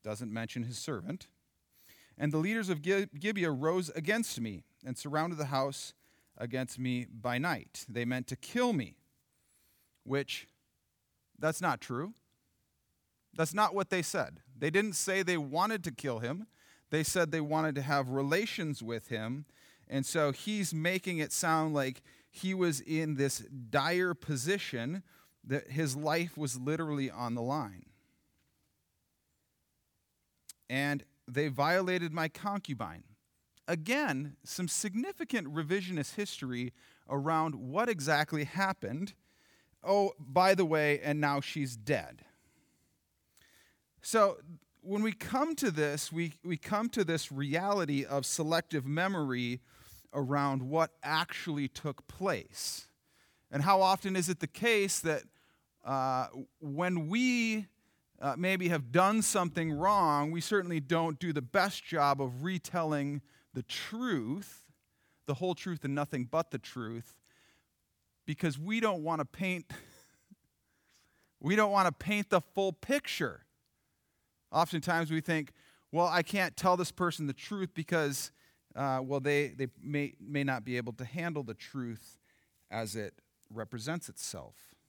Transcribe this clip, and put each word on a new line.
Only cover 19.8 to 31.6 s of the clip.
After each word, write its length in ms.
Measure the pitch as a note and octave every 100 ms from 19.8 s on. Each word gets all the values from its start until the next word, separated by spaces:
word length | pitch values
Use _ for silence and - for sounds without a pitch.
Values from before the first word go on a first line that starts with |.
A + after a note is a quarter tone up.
| _
And 180 | C3+ C3
so 260 | E3+ D3
he's 420 | C3 - G#3+ F3+
making 460 | D#3+ E3 F#3 F#3+ E3+
it 120 | D3+
sound 420 | - E3+ D#3+ D#3+
like 280 | D3 C3+ C3 - - _
he 240 | - F#3
was 280 | F#3+ F3 C#3
in 340 | - D#3+ D#3 C#3
this 240 | C#3 -
dire 760 | A2 C3+ A2+ C#3+ D3 F3+ F3+
position 880 | E3+ - C#3 C#3 G3+ - B2 A#2+ F#3+ - - _ _
that 280 | - C#3 -
his 240 | C#3 D#3 C3+
life 420 | D3+ E3 E3+ D3+
was 220 | C#3+ B2+
literally 500 | B2+ D#3+ D#3+ C#3+ C3+
on 240 | F#2+ A#2+
the 80 | A#2+
line. 480 | A#2+ D3+ A2 F#2 - _ _ _ _ _ _ _ _ _ _ _ _ _ _ _ _ _ _ _ _ _ _ _ _ _ - - -
"And 360 | C3 C#3+ C#3+ - _ -
they 200 | B2+ D3+
violated 680 | C3